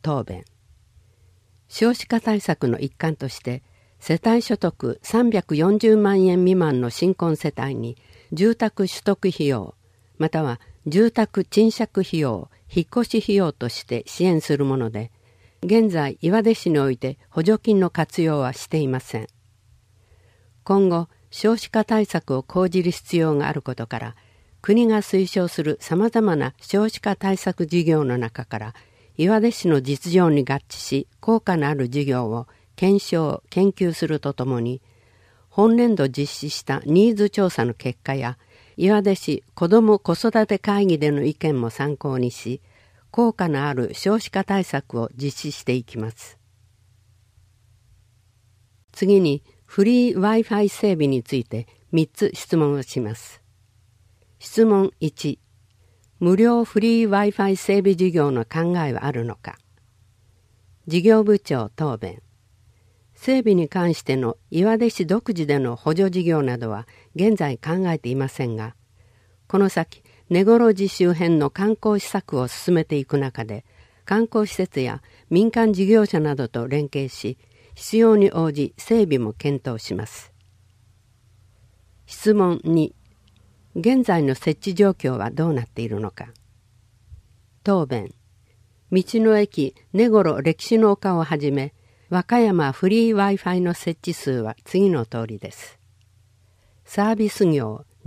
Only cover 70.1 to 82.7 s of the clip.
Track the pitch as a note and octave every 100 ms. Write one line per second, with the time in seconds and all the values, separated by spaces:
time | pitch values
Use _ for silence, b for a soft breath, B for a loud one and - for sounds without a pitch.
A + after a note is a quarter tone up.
70.1 | b b F3 G3 A#3 A#3 F#3 G3 - F3+
71.1 | E3 E3+ D#3+ C#3+ - G3+ G#3+ A3 G#3 -
72.1 | G3 - C3+ B2+ - - F3 D#3 D3 C3+
73.1 | C#3+ C3+ - A2 G#2+ b b b b -
74.1 | G#3+ A3+ A3 G#3 - F#3 C#3+ B2+ A2+ b
75.1 | b b E3+ A3+ A#3 A3 F#3 G3 A3 G#3
76.1 | E3+ D3+ C#3 A#2+ A#2 A#2+ C#3+ C#3+ C#3+ C3
77.1 | - G#2+ C3 b b b - - A3 A3+
78.1 | G#3+ G3 - D#3+ D3 C#3 - - A3+ F#3
79.1 | C3+ A2 - C#3+ C#3 C3 A2+ - F#2+ G#2+
80.1 | - - _ _ _ _ _ _ _ _
81.1 | _ _ _ _ _ _ _ _ _ _
82.1 | - G#3+ G#3 F3+ E3+ D#3+